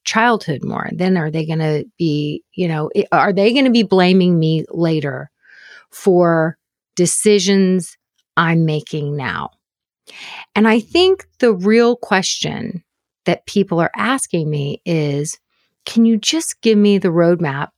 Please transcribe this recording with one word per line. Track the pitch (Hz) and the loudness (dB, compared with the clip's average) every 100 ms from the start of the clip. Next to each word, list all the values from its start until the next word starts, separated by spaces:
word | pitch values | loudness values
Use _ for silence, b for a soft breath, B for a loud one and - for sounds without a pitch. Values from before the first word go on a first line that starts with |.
childhood | - 220 240 226 - 143 | -6 0 0 0 -4 -8
more? | - - - | -6 -8 -8
Then | 165 185 185 | -4 -2 0
are | 156 | -2
they | 160 | -4
gonna | 160 160 156 151 - - | -4 -4 -2 -2 -6 -4
be, | 165 147 147 151 - | -2 -2 -4 -8 -10
you | - 180 | -6 -4
know, | 156 156 202 | -4 -4 -2
i-, | - | 0
are | 151 165 | 2 2
they | 190 202 | 2 2
gonna | 254 262 | 2 2
be | 233 | 2
blaming | 202 190 180 190 180 170 | 2 2 4 4 4 2
me | 160 160 - | 2 0 -4
later | - 170 156 143 131 139 _ B B B B B | -4 -2 -2 -4 -8 -12 _ B B B B B
for | - - 175 170 165 160 - _ _ _ - | -4 2 4 4 2 0 -4 _ _ _ -2
decisions | 175 - 214 208 180 196 190 185 165 - _ _ _ - | -2 0 2 2 2 2 2 0 -4 -12 _ _ _ -2
I'm | 165 165 | 0 2
making | 160 151 151 156 143 | 0 -2 -6 -8 -6
now? | 147 127 85 - - _ _ _ _ - B B B B - | -6 -8 -8 -10 -14 _ _ _ _ -20 B B B B 0
And | 220 | 2
I | 220 | 2
think | 220 339 370 381 - _ | 0 2 2 2 -4 _
the | 233 | 0
real | 185 190 226 240 240 | 2 2 4 4 0
question | - 196 180 - 151 - - 175 - _ _ _ - | -2 -2 -2 -4 -6 -6 -10 -12 -16 _ _ _ -4
that | - | -4
people | - 208 196 170 | -2 -2 0 0
are | 165 | -2
asking | - 214 262 - 170 151 | -2 -4 -4 -4 -4 -4
me | 147 143 - - | -4 -6 -8 -4
is, | 165 147 143 151 - _ _ _ _ | -2 -2 -4 -6 -10 _ _ _ _
"Can | - 233 226 | -4 2 2
you | 220 | 2
just | - 320 - - | 0 -4 -6 -2
give | 226 208 | 2 4
me | 208 196 | 4 2
the | 190 | 2
roadmap | 165 170 175 160 139 151 | 2 2 2 -2 -6 -10